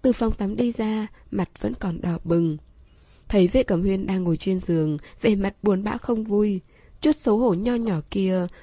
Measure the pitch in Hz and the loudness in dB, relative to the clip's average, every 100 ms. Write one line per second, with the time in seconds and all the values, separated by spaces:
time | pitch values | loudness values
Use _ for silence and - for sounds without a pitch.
0 | 262 233 226 - 202 214 240 233 214 214 | 0 2 0 -2 -4 -2 -2 -2 -2 -2
1 | 214 - - 202 175 - 208 247 190 165 | -6 -12 -8 -6 -6 -6 -8 -6 -6 -4
2 | 175 170 165 170 165 151 - - - - | -4 -4 0 0 0 -2 -10 -20 -20 -20
3 | - - - 202 180 - 247 170 190 190 | -20 -18 0 4 4 4 2 2 0 0
4 | 190 185 175 160 - 185 180 165 156 151 | -2 -2 0 -2 0 -2 0 0 0 -2
5 | - - - 202 196 - 208 190 208 233 | -8 -2 0 2 0 -2 0 0 0 -4
6 | - 226 220 202 214 190 - - - - | -4 -4 0 0 2 -2 -8 -20 -20 -2
7 | 302 302 247 214 247 175 226 240 226 165 | 0 2 2 2 2 2 0 -2 0 -2
8 | - 196 190 185 175 - | -4 -2 0 0 -2 -8